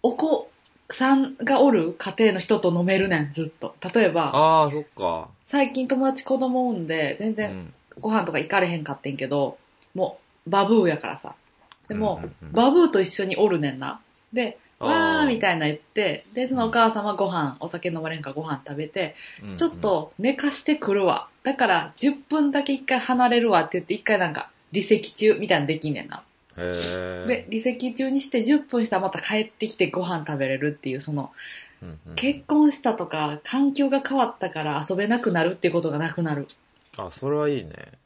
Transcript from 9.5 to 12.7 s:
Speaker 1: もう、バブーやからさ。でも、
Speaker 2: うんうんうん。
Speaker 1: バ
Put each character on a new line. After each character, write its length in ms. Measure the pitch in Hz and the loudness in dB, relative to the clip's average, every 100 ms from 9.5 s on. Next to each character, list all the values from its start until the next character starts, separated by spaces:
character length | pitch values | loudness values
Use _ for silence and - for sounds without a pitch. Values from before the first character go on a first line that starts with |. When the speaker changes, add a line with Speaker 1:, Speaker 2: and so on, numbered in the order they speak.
| - _ _ - | -4 _ _ -14
Speaker 1:
も 260 | 185 175 - _ _ - | -4 -4 -6 _ _ -2
う、 20 | |
バ 160 | 196 196 | 2 4
ブ 160 | 226 | 4
ー 60 | 180 | 4
や 100 | 147 | 0
か 100 | - | -6
ら 120 | - | -10
さ。 160 | - - _ _ _ - _ | -14 -18 _ _ _ -20 _
で 60 | |
も、 220 | 208 214 160 | -4 -2 -4
Speaker 2:
う 40 | |
ん 20 | |
う 20 | 170 | -8
ん 80 | - | -14
う 20 | 76 | -4
ん。 40 | |
Speaker 1:
バ 180 | - 247 | 2 6